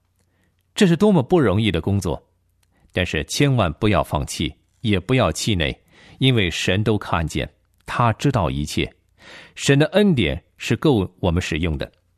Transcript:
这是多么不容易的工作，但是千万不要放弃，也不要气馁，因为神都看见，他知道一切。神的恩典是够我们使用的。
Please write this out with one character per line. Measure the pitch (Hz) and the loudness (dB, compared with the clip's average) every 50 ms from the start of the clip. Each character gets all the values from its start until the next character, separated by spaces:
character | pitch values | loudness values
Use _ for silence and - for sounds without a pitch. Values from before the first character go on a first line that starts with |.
| _ _ _ _ _ _ _ _ _ _ _ _ _ _ - | _ _ _ _ _ _ _ _ _ _ _ _ _ _ -2
这 | - 233 | 2 2
是 | 180 170 147 | 2 4 4
多 | 202 214 | 4 4
么 | 202 165 123 | 4 2 2
不 | - 185 175 | 2 2 2
容 | 143 104 90 104 | 2 2 2 2
易 | 113 104 | 0 0
的 | 85 82 | 0 -2
工 | 78 - 98 101 | -2 -2 -2 -2
作， | 92 90 67 - _ _ _ _ _ _ _ _ _ _ _ _ _ _ | -2 -4 -6 -6 _ _ _ _ _ _ _ _ _ _ _ _ _ _
但 | - - 90 | -4 -4 -2
是 | - - 78 71 | -2 -2 -4 -4
千 | - - - 143 143 135 | -4 -2 0 0 2 2
万 | 123 101 82 73 | 2 0 0 -2
不 | - - 107 | -2 0 0
要 | 104 82 71 | 2 2 0
放 | - - 76 67 | 0 -2 -6 -6
弃， | - - - 82 71 - _ _ _ _ _ | -6 -6 -6 -6 -6 -6 _ _ _ _ _
也 | - 117 101 92 | -2 -2 -2 -2
不 | 82 - 131 | 0 0 0
要 | 131 113 85 | 0 2 0
气 | 78 - - - 107 | -2 -2 -2 -2 -2
馁， | 87 80 65 - - _ _ _ _ - - - - | 0 -2 -2 -4 -6 _ _ _ _ -20 -18 -8 -2
因 | 135 131 131 | 0 2 2
为 | 117 98 85 | 2 0 0
神 | 80 - - - 92 98 107 | -2 -4 -2 -2 0 0 0
都 | 117 110 101 | 0 -2 -2
看 | - - - 87 82 | -2 -4 -4 -4 -4
见， | 73 - 76 65 - _ _ _ _ _ _ _ | -2 -4 -6 -6 -6 _ _ _ _ _ _ _
他 | - - - 123 117 107 | -10 -4 0 0 0 0
知 | - - 147 | 0 0 0
道 | 131 120 90 71 | 0 0 0 -2
一 | 65 69 76 | -2 -4 -6
切。 | 73 - - 73 64 - _ _ _ _ _ - - - - - - _ | -4 -4 -4 -4 -4 -6 _ _ _ _ _ -20 -20 -20 -20 -20 -20 _
神 | - - - 139 139 | -6 0 2 4 4
的 | 156 151 | 4 2
恩 | - 196 214 202 175 | 2 2 4 4 4
典 | 123 98 73 67 85 - _ _ - | 2 2 0 0 -4 -8 _ _ -10
是 | - - 117 | -4 -4 -2
够 | 107 - 160 135 107 92 - _ - | 0 2 2 2 2 0 -2 _ -2
我 | - 92 | -2 0
们 | 82 90 | 0 0
使 | - - 85 78 | -2 -2 -4 -4
用 | 82 87 78 67 | -2 -2 -4 -4
的。 | 62 53 _ _ _ _ _ | -6 -10 _ _ _ _ _